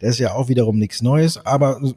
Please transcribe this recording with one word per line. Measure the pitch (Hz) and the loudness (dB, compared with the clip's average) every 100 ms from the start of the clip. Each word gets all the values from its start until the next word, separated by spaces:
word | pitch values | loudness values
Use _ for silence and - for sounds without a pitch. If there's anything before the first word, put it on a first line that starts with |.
Das | 107 | -2
ist | 117 | 0
ja | 120 | -2
auch | 107 127 | -2 0
wiederum | 123 113 107 | 0 2 0
nichts | 107 - | -2 -2
Neues. | 120 147 160 - - | 0 2 2 0 -2
Aber | 139 139 131 | 0 0 0
so-, | 135 | -4